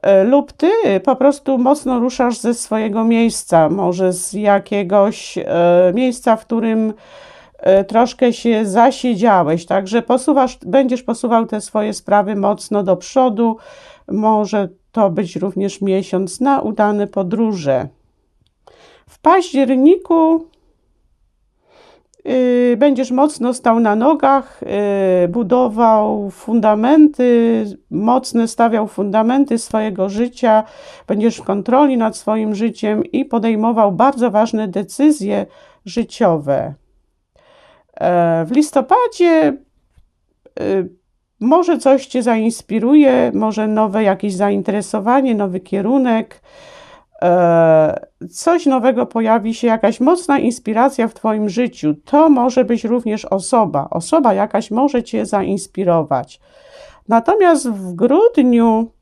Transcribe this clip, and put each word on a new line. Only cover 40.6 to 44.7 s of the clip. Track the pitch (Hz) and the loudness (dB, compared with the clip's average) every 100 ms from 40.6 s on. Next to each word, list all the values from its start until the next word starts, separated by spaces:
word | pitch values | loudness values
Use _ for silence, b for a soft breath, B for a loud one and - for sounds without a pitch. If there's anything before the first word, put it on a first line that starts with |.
| 208 190 180 _ _ _ _ _ | -4 -4 -4 _ _ _ _ _
może | 226 330 339 311 | 0 2 2 0
coś | 269 269 269 | 2 2 0
cię | 269 | -4
zainspiruje, | 233 220 220 226 - 220 233 302 277 254 240 | -2 0 -2 -4 -6 -4 4 6 6 4 0
może | 208 220 208 214 | 0 -2 -2 -2
nowe | 214 220 202 | 0 0 0
jakieś | 208 190 208 180 | 0 0 -4 -2
zainteresowanie, | 202 202 180 | -2 -2 -2